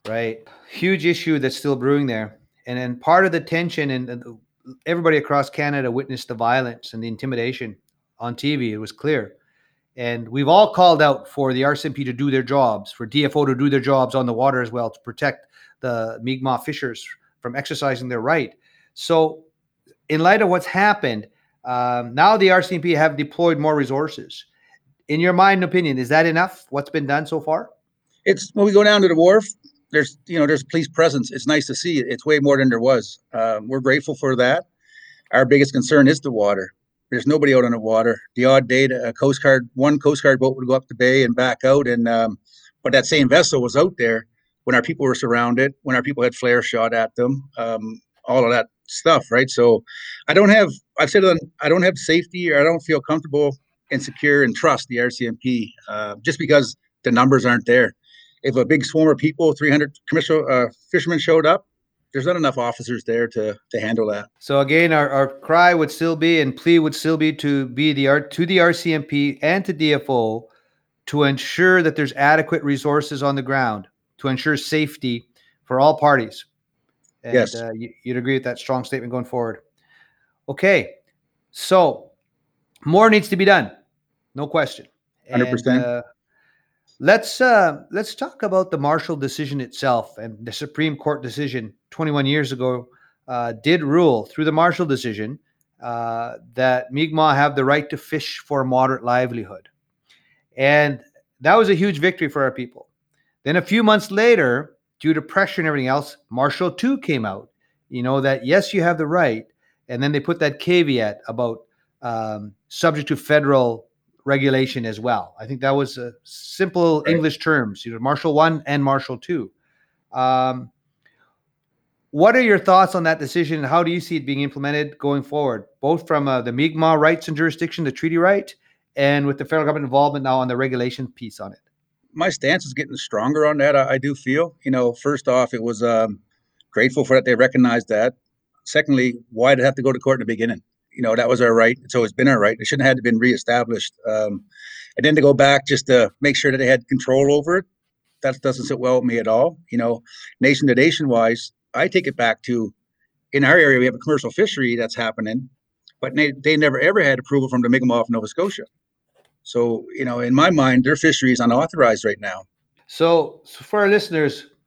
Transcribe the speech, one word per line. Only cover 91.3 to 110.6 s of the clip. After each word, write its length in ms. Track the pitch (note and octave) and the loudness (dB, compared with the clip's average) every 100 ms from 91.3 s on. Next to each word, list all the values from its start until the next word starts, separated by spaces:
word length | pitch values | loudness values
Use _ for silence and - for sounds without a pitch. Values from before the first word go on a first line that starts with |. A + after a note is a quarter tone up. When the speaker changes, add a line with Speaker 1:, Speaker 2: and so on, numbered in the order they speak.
| C3 C#3+ B2+ A2 - _ | -8 -6 -8 -10 -16 _
Speaker 1:
twenty-one 360 | - D#3 C#3+ C3+ | -6 -4 -2 0
years 260 | D3+ C3+ | -2 -2
ago, 360 | B2+ B2+ B2+ A#2+ _ _ _ - | -4 -4 -4 -10 _ _ _ -10
uh, 280 | A#2+ A#2+ A2+ | -6 -6 -4
did 180 | D3 F3 | 0 0
rule 440 | C#3+ E3 E3 A2+ G#2 | 2 4 4 2 -2
through 180 | - | -4
the 80 | D#3 | -2
Marshall 340 | D#3 F3 F3 E3 | 2 2 0 -2
decision, 520 | C3 B2 G#2 G#2+ D3+ _ _ _ _ | -4 -4 -8 -10 -12 _ _ _ _
uh, 520 | A#2+ A#2 A#2 A2+ A#2 A2+ A#2+ | -10 -8 -6 -8 -8 -14 -12
that 380 | A#2+ B2+ B2+ B2 | -2 0 0 -2
Mi'kmaq 420 | C3+ D#3+ D#3 D#3 | -4 -2 2 2
have 220 | C#3 D3 C#3 | 4 2 2
the 80 | |
right 260 | C3 D3 D3 | 0 0 -2
to 60 | D3 | -10
fish 420 | - D#3 - - - | -8 -8 -8 -12 -6
for 140 | C#3 | -4
a 40 | |
moderate 380 | C3 B2+ C3 C3 | 0 0 0 0
livelihood. 640 | A#2+ B2 B2 A#2 G2 F#2+ _ _ _ _ _ _ _ _ _ - | -2 -2 -2 -6 -12 -16 _ _ _ _ _ _ _ _ _ -2
And 440 | C3+ D3 D3 C3 _ _ _ _ | 2 4 2 -2 _ _ _ _
that 160 | C#3+ A3 | 2 4
was 140 | G3+ | 4
a 40 | |
huge 240 | E3+ G3+ D3 | 2 0 0
victory 300 | F3+ F3+ D3+ | -2 -2 -4
for 160 | C#3+ | -2
our 80 | C3 | -4
people. 360 | B2+ A#2+ - - _ _ _ _ _ | -4 -12 -16 -20 _ _ _ _ _
Then 140 | C3+ E3+ | -4 -2
a 60 | |
few 200 | E3+ A3 | 0 2
months 280 | G#3+ G#3+ - | 4 2 0
later, 680 | G3 A#3 A3 C3 B2 D3+ _ _ _ | 0 4 4 2 0 -4 _ _ _
due 120 | D3+ | -2
to 100 | D#3 | -2
pressure 380 | D3+ F#3+ G3 - | -2 -2 -2 -2
and 80 | D#3+ | -4
everything 200 | D3 B2+ | -2 -2
else, 280 | C#3 - - - | -2 -4 -14 -10
Marshall 400 | A#2+ C#3 - F3+ | -2 -2 -2 -4
two 280 | F3 B3 C4+ | -2 -4 -2
came 260 | G#3+ C3+ | -4 -4
out, 260 | G#2+ G2 - _ _ _ _ | -4 -10 -16 _ _ _ _
you 140 | B2+ | -6
know, 180 | B2+ C3+ | -2 0
that 260 | C3+ C3 B2+ | 0 -2 0
yes, 260 | F#3 F#3+ | 0 0
you 100 | G3 | -2
have 160 | E3+ D#3+ | 0 -2
the 80 | D3+ | -2
right. 400 | F3 D3 A2 - _ _ _ - | 0 0 -2 -8 _ _ _ -12
And 140 | B2 | -4
then 100 | C#3+ | -2
they 80 | D3 | -2
put 180 | D3 E3+ | -2 -2
that 180 | D3 | -4
caveat 640 | C3 | -4